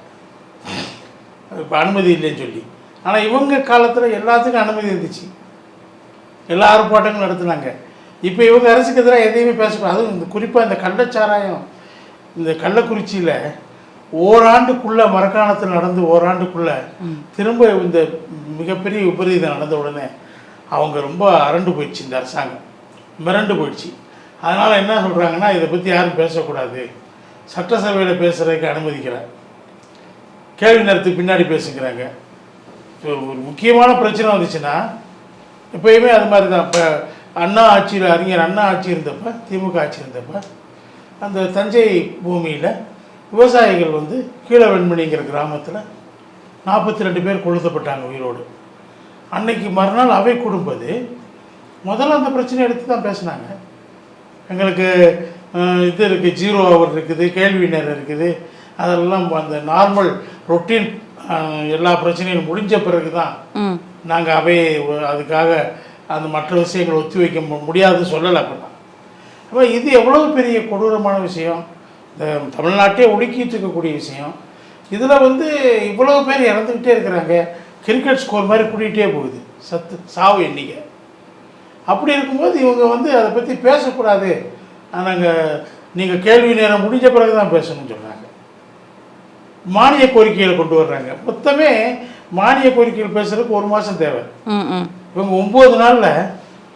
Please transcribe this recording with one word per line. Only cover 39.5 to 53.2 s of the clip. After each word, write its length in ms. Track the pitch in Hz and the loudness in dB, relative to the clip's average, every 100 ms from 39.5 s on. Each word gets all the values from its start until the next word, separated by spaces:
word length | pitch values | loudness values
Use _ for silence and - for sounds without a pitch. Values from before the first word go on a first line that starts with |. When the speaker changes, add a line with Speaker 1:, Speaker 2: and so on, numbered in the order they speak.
Speaker 1:
திமுக 280 | 190 190 175 | -6 -4 -4
ஆட்சி 180 | 147 - | -4 -8
இருந்தப்ப, 420 | 131 127 120 196 - - - - - - - - | -14 -14 -12 -12 -14 -20 -20 -20 -20 -20 -20 -14
அந்த 240 | 202 190 | -8 -4
தஞ்சை 760 | 185 190 214 233 220 180 147 - 175 | -2 -2 0 4 4 2 -2 -8 -6
பூமியில 480 | 175 165 147 175 226 - - - - - | -6 -6 -4 -6 -6 -12 -20 -20 -20 -4
விவசாயிகள் 600 | 214 247 240 214 180 160 | 4 4 6 4 2 0
வந்து 400 | 151 151 254 247 - - | -2 -6 -8 -10 -14 2
கீழ 180 | 240 220 | 4 6
வெண்மணிங்கிற 540 | 185 180 170 160 147 135 | 4 0 0 -2 -4 -4
கிராமத்துல 480 | 143 151 147 165 202 214 - - - - - - - 190 | -6 -6 -8 -10 -12 -14 -20 -20 -20 -20 -20 -20 -12 -4
நாற்பத்தி 360 | 202 196 214 | -2 -2 -2
ரெண்டு 180 | 190 180 | -4 -2
பேர் 160 | 180 190 | -2 -2
கொளுத்தப்பட்டாங்க 640 | 175 170 165 151 147 135 | -2 -2 -2 -4 -6 -8
உயிரோடு. 440 | 127 135 127 120 - - - - - - - - - | -10 -10 -10 -10 -14 -20 -20 -20 -20 -20 -20 -20 -12
அன்னைக்கு 400 | - 220 208 202 | -6 -4 -4 -4
மறுநாள் 400 | 185 196 220 254 | 0 0 2 2
அவை 240 | 196 220 | 4 2
கூடும்போது 720 | 240 226 185 147 123 120 226 240 - - - - - - - 185 | 0 -2 -4 -6 -8 -6 -8 -10 -16 -20 -20 -20 -20 -20 -14 -6
முதல்ல 220 | 220 285 | -2 0
அந்த 220 | 294 269 | 0 0
பிரச்சனையை 400 | 262 247 254 240 | -2 -2 -2 -2
எடுத்து 160 | 240 - | -2 -4
தான் 180 | 233 | -4
பேசினாங்க. 520 | 202 190 | -4 -6